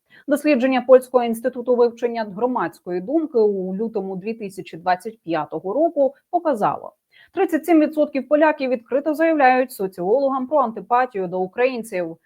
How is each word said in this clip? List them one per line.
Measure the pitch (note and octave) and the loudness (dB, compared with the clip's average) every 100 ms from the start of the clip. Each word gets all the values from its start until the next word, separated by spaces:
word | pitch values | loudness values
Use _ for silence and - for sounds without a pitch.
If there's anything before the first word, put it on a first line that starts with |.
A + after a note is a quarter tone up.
| _ - - | _ -12 -2
Дослідження | C#4+ D4+ C4+ C4 C4 | 0 2 2 2 2
Польського | B3+ B3+ B3+ B3+ | 6 6 6 0
інституту | A#3+ A3+ C4 B3+ B3 A#3+ | 0 -2 -6 -4 -2 2
вивчення | A#3+ A#3 A#3+ A#3 G#3+ F#3 | 2 0 -6 -4 -8 -4
громадської | B3 A#3+ E3 - - F3+ | -4 -2 -4 -8 -8 -6
думки | F#3 D#4+ D#4 A#3 | -2 -2 0 2
у | G#3 G3 F#3 F#3+ | 2 0 -4 -4
лютому | A3+ A3+ F#3+ F#3 | -4 -6 -6 -8
дві | G3+ | -8
тисячі | A3+ G3+ F#3+ - E3 | -8 -10 -12 -14 -8
двадцять | F3+ F3+ A3+ A3 | -4 -4 -4 -12
п'ятого | E3+ E3 C#3+ D#3 F3+ | -6 -4 -4 -8 -4
року | A#3+ E4 E4 C4+ - _ | 0 0 2 0 -2 _
показало: | F4 E4+ A#3 E3+ - - - _ _ _ | -4 -2 0 0 -2 -10 -20 _ _ _
тридцять | - F#4 D#4+ - | -2 0 0 2
сім | D#4+ | 4
відсотків | D4+ D4+ D4 C#4 - | 4 2 -2 -2 0
поляків | D4 D#4 D4+ C4 | 2 4 2 -2
відкрито | B3 - C4 D#4+ | -4 -2 -4 -2
заявляють | D4 E4 D#4 B3+ B3+ B3+ | 0 2 4 4 4 0
соціологам | - F#3+ F#3+ F3 B3+ C4+ C4+ B3+ | -4 -8 -4 0 2 2 -2 0
про | D4+ | 0
антипатію | A#3 A3+ F#3+ A#3+ B3 G3+ F3+ | 0 -2 -2 0 0 -2 -4
до | F#3 | -4
українців. | F#3 - B3+ B3 A3+ F#3 E3 E3 | -4 0 -2 -2 -8 -6 -6 -10